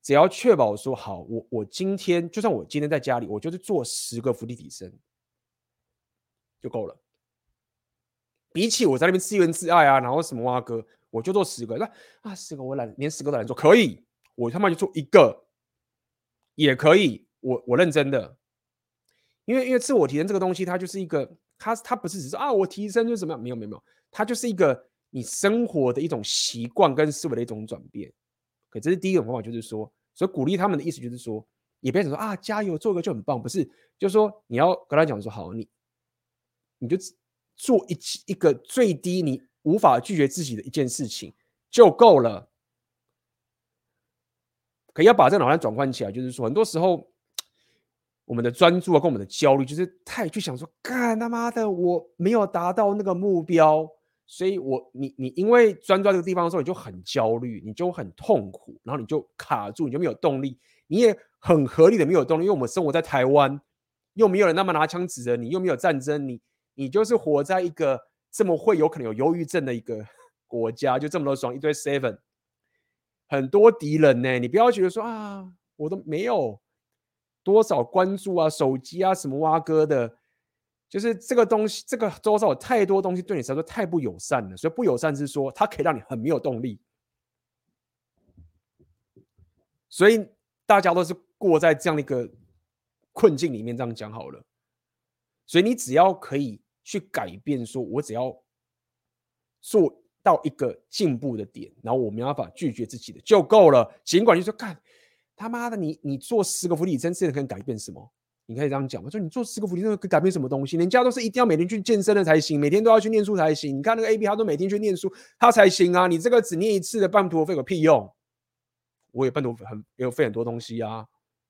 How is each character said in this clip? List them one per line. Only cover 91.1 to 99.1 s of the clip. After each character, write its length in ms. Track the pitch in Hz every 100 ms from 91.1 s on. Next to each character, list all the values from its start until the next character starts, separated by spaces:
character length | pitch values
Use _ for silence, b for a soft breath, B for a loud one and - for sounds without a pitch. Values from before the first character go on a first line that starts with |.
| 175 _ -
过 220 | 196 156
在 160 | 165 151
这 160 | 175
样 40 | 151
的 60 |
一 20 |
个 240 | 131 127 117 _ _ _ _ _ _ _ _
困 260 | - 208 139
境 160 | 160
里 80 | 117
面， 160 | 113 120
这 60 |
样 100 | 120
讲 180 | 113 107
好 200 | 110 67
了。 120 | - _ _ _ _ _ _ _ _ _ _ -
所 160 | 170
以 20 |
你 120 | 208 247
只 180 | 123
要 180 | 139 190
可 240 | 175 - 139
以 240 | 135 101 _ _
去 160 | - 196
改 380 | - - 95 95
变， 200 | 147 135
说 160 | 117 131
我 220 | 107 123
只 140 | 147 110
要 200 | 131 - _ _ _ _ _ _ _